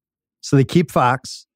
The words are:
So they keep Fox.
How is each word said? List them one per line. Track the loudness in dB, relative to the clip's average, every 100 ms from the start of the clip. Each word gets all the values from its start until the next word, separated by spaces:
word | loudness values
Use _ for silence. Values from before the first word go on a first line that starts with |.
| _ _ _ _
So | 0 2
they |
keep | 2 0 0
Fox. | 0 0 -2 -6 -20 -20